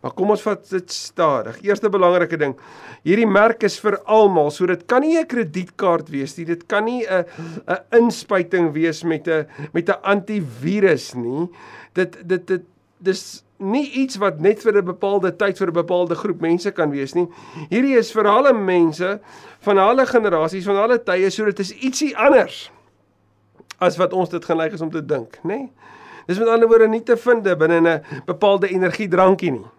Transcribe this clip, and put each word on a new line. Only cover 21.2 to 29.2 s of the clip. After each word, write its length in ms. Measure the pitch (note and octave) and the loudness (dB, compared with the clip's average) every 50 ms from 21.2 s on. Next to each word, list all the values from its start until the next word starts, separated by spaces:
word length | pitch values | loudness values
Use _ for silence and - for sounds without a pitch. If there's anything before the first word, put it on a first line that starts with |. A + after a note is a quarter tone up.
| F#3+ F#3+ | 0 0
so 160 | F3+ - G#3+ | 0 0 -2
dit 140 | G#3 G3 - | -2 -2 -2
is 140 | G3 F#3 G#3+ | -6 -8 -8
ietsie 440 | - B3+ C4 C4 - D4+ C#4+ A#3+ - | -6 -6 -6 -4 -2 -4 -4 -2 2
anders 540 | A3 C#4 C#4+ B3 G3 - - - - - _ _ _ _ _ _ _ _ _ _ _ _ _ _ _ _ _ _ - _ - _ F3+ | 4 6 6 6 4 2 -4 -16 -18 -20 _ _ _ _ _ _ _ _ _ _ _ _ _ _ _ _ _ _ -20 _ -8 _ -2
as 140 | F3+ D3+ D3+ | -2 0 0
wat 140 | F#3 E3+ E3+ | -2 -2 0
ons 180 | F#3+ F#3 - | -2 -4 -4
dit 140 | F3 E3+ - | -6 -10 -4
geneig 280 | - E3+ D#3+ D#3+ D#3+ G3+ | -4 -2 -2 -2 -4 -4
is 100 | E3 E3 | -6 -10
om 80 | D#3+ | -8
te 100 | D3+ D#3+ D3 | -6 -8 -4
dink, 340 | C3 D3+ C3+ A2+ - - - - | -4 -4 -6 -6 -10 -18 -12 -8
nê? 260 | E3 G3 C4 C#4 B3 _ _ _ - - - - - - - - - | -8 -6 -6 -8 -12 _ _ _ -20 -20 -20 -20 -20 -20 -20 -8 -6
Dis 120 | F3+ G3 | -4 0
met 80 | A3+ A#3 | 0 2
ander 220 | A3+ A3+ A#3 A3+ | 4 4 4 6
woorde 160 | A3+ A3+ A3+ A3 | 6 6 6 4
nie 160 | A3 A#3 A3+ | 2 -2 0
te 140 | - A#3+ A3+ | 0 0 0
vind 240 | - A#3+ B3 A#3 G#3 | 4 2 2 2 2
binne 360 | F#3+ F3+ D3+ D#3+ D#3+ E3+ E3+ | 0 2 2 2 2 4 4
'n 440 | E3 E3+ E3 D3+ - - - C3+ - | 4 4 2 0 -4 -10 -16 -14 -8
bepaalde 440 | - F3+ F3 - G3+ G3 G3+ G3 G3 | -8 -6 0 2 2 4 2 0 -2
energiedrankie 800 | F#3 F#3 F#3 F3 - - A3 G3 E3 F3+ | 0 0 0 0 -2 -4 -4 -2 2 4